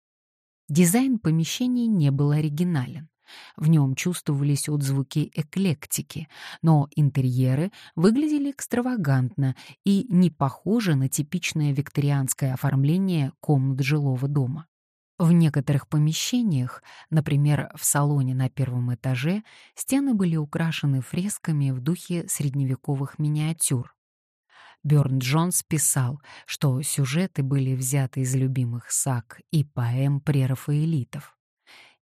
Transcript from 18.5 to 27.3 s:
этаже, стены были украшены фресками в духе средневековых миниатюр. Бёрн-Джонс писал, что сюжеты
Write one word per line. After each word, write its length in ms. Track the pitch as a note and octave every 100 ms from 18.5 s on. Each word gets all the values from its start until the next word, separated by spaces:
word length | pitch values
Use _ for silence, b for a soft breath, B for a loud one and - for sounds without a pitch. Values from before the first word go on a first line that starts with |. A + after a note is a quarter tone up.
| - B2+ B2 B2
этаже, 480 | B2 C3+ B2+ D3 G3+ B B B
стены 400 | - - C4+ C#4
были 220 | G#3+ F3+ D#3+
украшены 640 | D3+ E3 E3 D3+ C#3+ C3+
фресками 720 | B2 F3+ G3+ - - D3+ C#3
в 80 | B2+
духе 480 | C3 F3 - F3 -
средневековых 880 | - C#3+ C#3 C3 C3 - C#3 C#3 -
миниатюр. 760 | D3+ D3+ D#3 E3 - B2+ B2 _ _ _ _ _ _ B B B
Бёрн-Джонс 800 | C#3+ D3 C#3 C3 B2 D#3 F3 - -
писал, 540 | D#3 - C#3 B2 C3+ B B B
что 340 | - C#3+ C3
сюжеты 600 | D3 - C3 D#3 F#3+